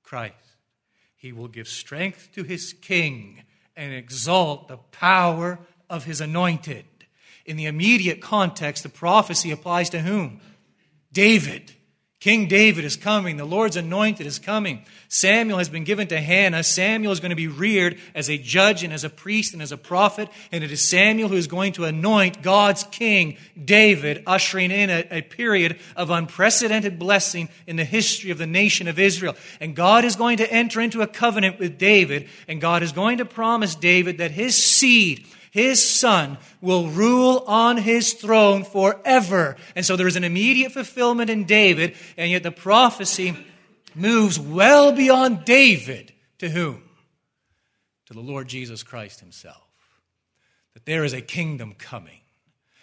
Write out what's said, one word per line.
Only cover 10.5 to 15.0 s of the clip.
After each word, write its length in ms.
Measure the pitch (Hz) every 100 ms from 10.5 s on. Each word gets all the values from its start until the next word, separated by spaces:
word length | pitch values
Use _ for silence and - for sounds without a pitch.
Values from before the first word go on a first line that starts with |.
| _ _ _ _ _ _
David. 640 | - 208 220 143 98 - _ _ _ _ _
King 280 | 202 226 185
David 360 | 196 220 165
is 120 | 147 -
coming. 420 | 202 214 180 147
The 80 | 147
Lord's 300 | 185 220 165
anointed 500 | 165 185 214 214 147
is 120 | 135
coming. 460 | - 214 196 120 - -